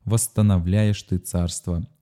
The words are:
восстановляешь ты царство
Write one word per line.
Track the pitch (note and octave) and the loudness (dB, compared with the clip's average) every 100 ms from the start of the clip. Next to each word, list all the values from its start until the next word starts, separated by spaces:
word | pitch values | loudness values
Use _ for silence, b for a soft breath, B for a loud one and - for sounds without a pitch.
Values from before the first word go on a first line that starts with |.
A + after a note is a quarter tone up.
восстановляешь | - A2+ - - G#2 F#2 E2+ G2+ G#2+ G#2 | -2 -2 -2 0 2 2 2 2 2 -2
ты | - F#2 | -4 -6
царство | - F2 F2 - - E2+ - _ | -4 -4 -4 -4 -6 -6 -6 _